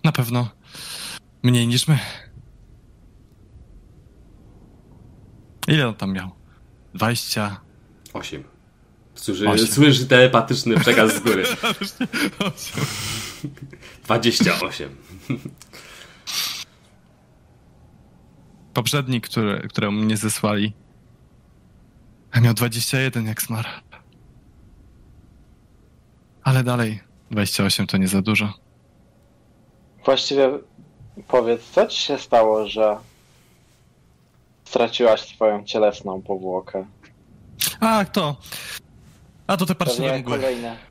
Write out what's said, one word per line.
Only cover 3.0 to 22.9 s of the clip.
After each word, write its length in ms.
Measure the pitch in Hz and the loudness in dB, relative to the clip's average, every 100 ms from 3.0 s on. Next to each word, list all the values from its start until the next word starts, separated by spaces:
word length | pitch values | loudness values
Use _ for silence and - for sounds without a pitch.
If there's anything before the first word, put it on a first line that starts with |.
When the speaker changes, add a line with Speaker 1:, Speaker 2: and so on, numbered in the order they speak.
| - - - _ - - - - - - - - - - - - - - - - - - - - - - - | -20 -20 -20 _ -20 -20 -20 -20 -20 -20 -20 -20 -20 -20 -20 -20 -20 -20 -20 -20 -20 -20 -20 -20 -20 -12 2
Speaker 1:
Ile 200 | 156 127 | 2 2
on 80 | 104 | -2
tam 180 | 98 | -6
miał? 180 | 95 92 - - - - _ - | -6 -8 -18 -20 -20 -20 _ -18
Dwadzieścia? 680 | - 110 120 - - 104 98 - - _ - - | -2 -2 -2 -4 -4 -4 -6 -18 -20 _ -20 -14
Speaker 2:
Osiem. 300 | - - 73 65 _ _ _ _ _ _ - | -14 -12 -14 -16 _ _ _ _ _ _ -12
Słyszy, 340 | - 92 101 | -8 -2 2
Speaker 1:
Osiem. 180 | 104 113 | 2 2
Speaker 2:
słyszy 400 | 135 147 127 127 | 6 6 6 6
telepatyczny 720 | 123 127 117 113 127 117 113 | 8 8 6 2 -2 2 2
przekaz 360 | - 117 110 - | 4 4 4 2
z 40 | |
góry. 240 | 117 95 90 | 0 0 0
Speaker 1:
<laughs> 60 | 226 | -2
Dwadzieścia 800 | 226 - 202 - 240 240 277 - 202 | -4 -4 -6 -6 -6 -2 -4 -2 -6
osiem. 400 | - - - 147 - - 110 - - 143 - - - - - | -6 -10 -6 -6 -6 -8 -8 -10 -12 -14 -14 -20 -20 -20 -20
Speaker 2:
Dwadzieścia 580 | - 113 113 113 92 85 | -2 2 2 2 2 0
osiem. 340 | 92 - 71 67 - 92 - - - - - - - - - - - - - - - _ _ _ _ _ _ _ _ _ _ _ - - _ _ _ _ - - - | -4 -8 -12 -14 -20 -20 -10 -8 -8 -18 -20 -20 -20 -20 -20 -20 -10 -8 -6 -8 -14 _ _ _ _ _ _ _ _ _ _ _ -20 -20 _ _ _ _ -20 -20 -8
Speaker 1:
Poprzedni, 480 | - 113 147 131 123 | -4 -2 -2 -2 -4
który, 460 | - - 107 98 104 | -4 -2 -2 -2 -6
któremu 320 | - 107 104 | -4 -2 0
mnie 160 | 107 107 | 0 0
zesłali, 560 | 107 - 104 104 107 - _ _ _ _ _ _ _ _ _ - - _ - _ _ 120 | -2 -2 0 0 -2 -4 _ _ _ _ _ _ _ _ _ -20 -20 _ -20 _ _ 2
miał 120 | 117 | 4
dwadzieścia 460 | 110 120 113 - | 4 0 -2 -2